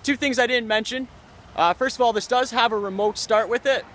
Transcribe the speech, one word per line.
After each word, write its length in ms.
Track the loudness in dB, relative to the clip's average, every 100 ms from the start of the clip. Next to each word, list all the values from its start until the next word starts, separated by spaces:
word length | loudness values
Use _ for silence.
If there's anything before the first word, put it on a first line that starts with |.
Two 140 | -2 0
things 200 | 0 0
I 120 | 2
didn't 180 | 0 0
mention. 400 | -2 -2 -6 -8 -14 -20 -20 -10
Uh, 180 | 0 2
first 220 | 2 -2 2
of 40 |
all, 120 | 0
this 140 | 0 0
does 240 | 0 0
have 220 | 0 0
a 40 | 0
remote 400 | -4 -2 -2 -2
start 320 | 0 0 2
with 180 | -2 0
it. 180 | -2 -4